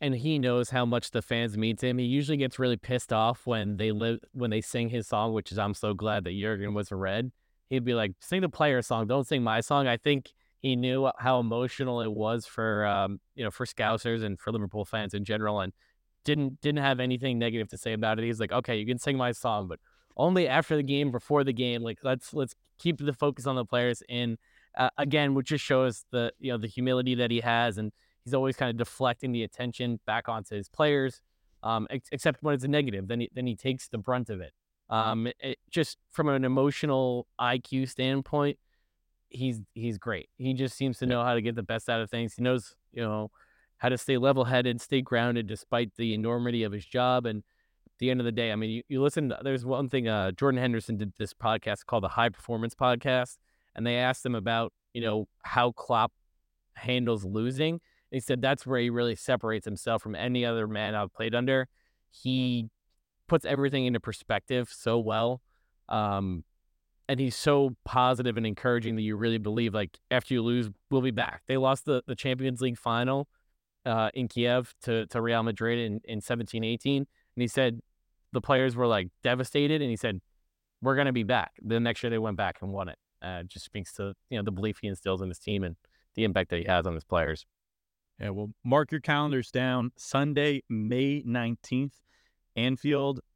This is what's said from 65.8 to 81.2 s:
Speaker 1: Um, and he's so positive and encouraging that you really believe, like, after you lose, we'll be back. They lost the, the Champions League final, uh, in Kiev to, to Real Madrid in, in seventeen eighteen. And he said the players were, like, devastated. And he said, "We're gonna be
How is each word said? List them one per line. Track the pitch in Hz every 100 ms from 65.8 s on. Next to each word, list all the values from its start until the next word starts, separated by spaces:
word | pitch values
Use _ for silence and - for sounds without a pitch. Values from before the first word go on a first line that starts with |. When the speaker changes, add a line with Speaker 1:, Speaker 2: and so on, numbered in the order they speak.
| -
Speaker 1:
Um, | 110 104 98 95 87 - _ _ _ _ _ -
and | 131
he's | 131
so | - 151 143 139 123 -
positive | 127 127 123 123 113
and | 110
encouraging | 101 127 120 113 110
that |
you | 107 104
really | 117 113
believe, | 107 110 117
like, | 107 95 - _
after | 127 -
you | 127
lose, | 117 123 110 - _
we'll | 135
be | 127
back. | 113 - - -
They | 131
lost | 131 135 -
the, | 127 -
the |
Champions | 123 131 127 131 123
League | 127 117
final, | 123 117 127 139 143 _ _ _ _ _ 127
uh, | 113 110
in | 131 120
Kiev | 123 120 123 120 -
to, | - 113 104
to | 120
Real | 117 117
Madrid | 113 101 113 117
in, | 113 107
in | - 110
seventeen | - 120 110 117
eighteen. | 113 117 135 139 139 _ _
And | -
he | 120
said | 139 127 117 - _ _ _ _
the | 123
players | - 131 131 120
were, | 120
like, | 104 90 -
devastated. | 123 127 127 147 143 156
And | 135
he | 110
said, | 117 92 - _ _ _ _ _
"We're | 127
gonna | 135 139
be | 123